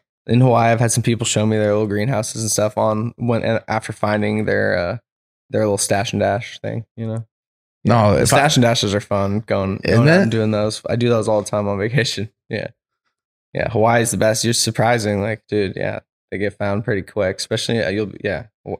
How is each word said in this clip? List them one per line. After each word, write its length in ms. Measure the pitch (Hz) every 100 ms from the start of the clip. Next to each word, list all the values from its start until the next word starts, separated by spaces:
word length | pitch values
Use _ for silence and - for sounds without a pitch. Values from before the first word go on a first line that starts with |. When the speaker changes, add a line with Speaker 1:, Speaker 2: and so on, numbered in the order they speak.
| _ _ -
Speaker 1:
in 140 | 120
Hawaii, 300 | 131 117 117
I've 80 | 117
had 120 | 117
some 100 | 117
people 240 | 117 110 110
show 180 | 107
me 140 | 110 110
their 140 | 104
little 140 | 104 107
greenhouses 560 | 104 110 107 110 113
and 80 | 110
stuff 260 | - 107 -
on 360 | 110 107 117 -
when, 240 | 120 113
and 220 | - 113 -
after 240 | 110 -
finding 540 | 107 104 107 104 107 101
their, 320 | 101 104 95
uh, 200 | 87 117 - _ _ _ _
their 120 | 107
little 160 | 107 98
stash 340 | - 101 -
and 60 | 101
dash 400 | 98 101 - -
thing, 260 | 107 113 110 -
you 120 | 113
know. 180 | 113 113 _ _ _ _ _
Speaker 2:
No, 280 | - 117 104 76
Speaker 1:
The 60 |
Speaker 2:
if 120 | 67
I 40 | 139
Speaker 1:
stash 180 | 147 131
and 40 |
dashes 320 | 117 117 107
are 60 | 101
fun. 400 | - 101 98 104 -
Going, 320 | 98 95 107
Speaker 2:
Isn't 180 | - 107 139
Speaker 1:
going 40 |
out 100 | 175
Speaker 2:
it? 20 |
Speaker 1:
and 80 | 113
doing 200 | 113 107
those. 320 | 107 107 - -
I 100 | 117
do 120 | 120
those 180 | 113 107
all 140 | 107
the 80 | 98
time 180 | 107 101
on 100 | 101
vacation. 500 | 107 131 117 - 110
<laughs> 60 | _ -
Yeah, 180 | 110 - - _ _ _ _ _ _ _
yeah. 160 | 90 85
Hawaii 320 | 107 110 120
is 80 | 113
the 80 | 92
best. 260 | 110 113
You're 100 | 117 120
surprising, 680 | - - 113 120 104 101
like, 220 | 104 107 _
dude. 260 | 104 95 -
Yeah, 240 | 98 104 - _ _
they 60 | 95
get 200 | 101 -
found 260 | 101 101
pretty 180 | - 101
quick, 360 | - 107 95 95
especially, 440 | - 110 - 117
uh, 60 | 92
you'll, 220 | 101 104 -
yeah, 240 | 101 82 - _
w-, 140 | 98